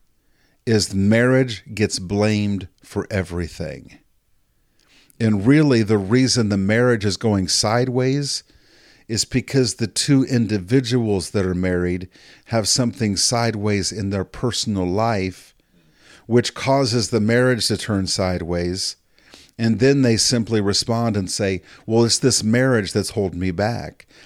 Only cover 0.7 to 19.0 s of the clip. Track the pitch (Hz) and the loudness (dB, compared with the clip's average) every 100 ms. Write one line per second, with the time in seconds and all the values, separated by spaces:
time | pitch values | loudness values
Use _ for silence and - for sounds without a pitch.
0.7 | 110 - 95 98 113 123 131 131 101 - | 0 2 0 2 4 4 2 0 -4 -10
1.7 | 107 104 - 92 101 107 107 104 98 92 | -2 -2 -2 -4 0 0 0 0 -4 -8
2.7 | _ - 104 - 98 85 87 82 - 78 | _ -10 -8 -4 -4 -4 -6 -8 -8 -12
3.7 | 67 - - _ _ _ _ _ _ _ | -12 -18 -20 _ _ _ _ _ _ _
4.7 | _ _ _ _ - 113 104 107 147 147 | _ _ _ _ -2 0 2 4 4 6
5.7 | 117 104 107 95 123 127 123 104 101 95 | 4 4 0 2 2 2 2 2 2 2
6.7 | 113 123 113 104 90 113 98 90 - 107 | 2 2 2 0 -2 0 0 0 0 0
7.7 | 120 127 123 127 143 139 - - _ _ | 0 0 0 0 -2 -4 -8 -10 _ _
8.7 | _ _ _ - 107 - 127 - 139 120 | _ _ _ -8 -6 -2 -4 0 0 0
9.7 | - 110 - - 139 127 127 104 104 90 | -2 -4 -2 2 2 2 0 0 -2 0
10.7 | 135 117 123 110 98 87 107 92 90 92 | 0 2 0 0 -2 -2 -2 0 0 0
11.7 | 90 90 90 92 - - - - 117 98 | 0 0 -4 -8 -20 -20 -20 -4 -2 0
12.7 | - 117 - 107 95 - 117 117 107 104 | 0 -2 -2 -2 0 0 0 -2 -2 -2
13.7 | 101 90 98 98 98 90 - 127 - 117 | -2 -2 -6 -4 -4 -6 -6 -6 -4 -4
14.7 | 98 90 98 117 104 95 - - _ _ | -2 -2 0 0 -2 -4 -8 -20 _ _
15.7 | _ _ _ - - - 120 - - 131 | _ _ _ -20 -18 0 0 0 -4 0
16.7 | 139 131 120 104 113 107 120 127 120 - | 0 2 0 0 0 2 2 2 2 0
17.7 | 104 - 98 92 - 92 90 85 87 87 | -2 -2 -2 -2 -2 -2 -2 -2 -2 -2
18.7 | 92 - - | -4 -6 -10